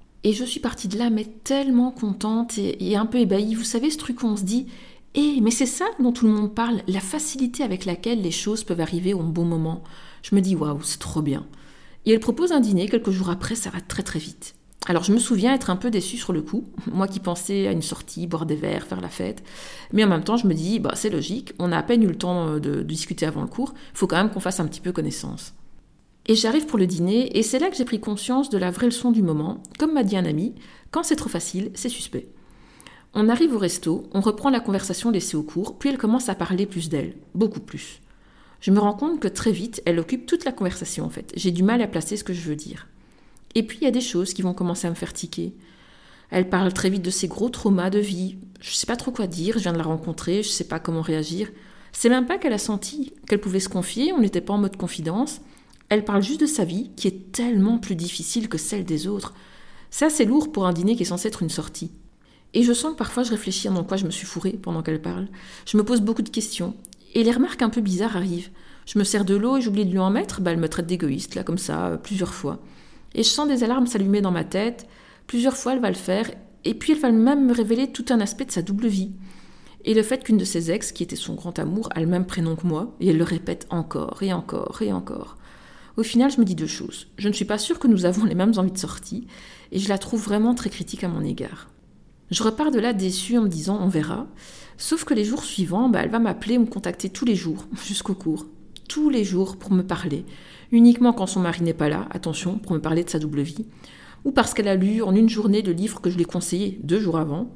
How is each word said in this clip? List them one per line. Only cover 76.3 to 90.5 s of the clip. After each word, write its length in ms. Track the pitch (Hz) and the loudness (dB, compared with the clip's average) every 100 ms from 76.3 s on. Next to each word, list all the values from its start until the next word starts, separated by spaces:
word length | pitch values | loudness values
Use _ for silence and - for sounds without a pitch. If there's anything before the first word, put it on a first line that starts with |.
| - - - - | -8 -18 -6 -4
Et 80 | |
puis, 200 | 233 - | -2 2
elle 60 | 302 | 4
va 120 | 262 | 6
même 340 | 226 233 285 262 | 6 8 6 6
me 80 | |
révéler 380 | 240 208 226 269 | 4 2 2 0
tout 140 | - 233 | -2 0
un 100 | 240 | 2
aspect 260 | 202 - - | 2 -4 -4
de 60 | |
sa 120 | 190 | -2
double 240 | 180 202 233 | -2 0 2
vie. 240 | 196 196 - - - - - - - - | 0 -2 -6 -16 -18 -20 -20 -20 -10 2
Et 80 | |
le 80 | 220 | 2
fait 220 | 214 254 | 4 0
qu'une 140 | - 214 | 2 2
de 80 | 185 | 4
ses 260 | 170 165 | -2 0
ex, 200 | 202 - | -2 -2
qui 120 | - | -6
était 120 | 175 160 | -6 -6
son 200 | - 165 | -8 -8
grand 240 | 175 170 | -6 -4
amour, 300 | 160 196 226 | -2 -2 -4
a 60 | - | -2
le 80 | 165 | 0
même 180 | 180 185 | 2 0
prénom 300 | - 165 160 | -2 -2 0
que 100 | 180 | 0
moi, 300 | 156 240 - | -2 -4 -2
et 100 | 180 | 2
elle 100 | 160 | 4
le 40 | |
répète 440 | 170 165 - 175 - | 2 0 -4 -8 -4
encore 540 | 170 160 147 - - | -4 -4 -6 -6 -4
et 100 | 196 | -2
encore 480 | 170 - - - - | -2 -4 -6 -6 -4
et 100 | 208 | -4
encore. 460 | 185 196 - - - - - - - - - | -4 -6 -10 -12 -16 -20 -20 -20 -20 -12 -4
Au 60 | |
final, 300 | 220 233 269 | 2 4 4
je 80 | 277 | 6
me 60 | 202 | 2
dis 100 | 160 | 2
deux 100 | 156 | -4
choses. 400 | - - - - - | -6 -8 -12 -16 -4
Je 80 | 202 | -2
ne 60 | |
suis 120 | 202 202 | 0 -2
pas 140 | 214 | -2
sûre 180 | - 339 | -2 2
que 100 | 240 | 4
nous 180 | 196 175 | 6 4
avons 200 | 180 214 | 4 2
les 80 | |
mêmes 200 | 175 196 214 | 4 4 4
envies 140 | 185 | 2
de 60 | - | 0
sortie, 480 | - - - 208 240 - - - - | -8 -8 -8 -10 -10 -18 -20 -20 -8
et 60 | 190 | -4
je 120 | 202 | 0
la 100 | 196 | -2
trouve 240 | - 226 | -2 -4
vraiment 320 | 208 208 220 | 0 2 2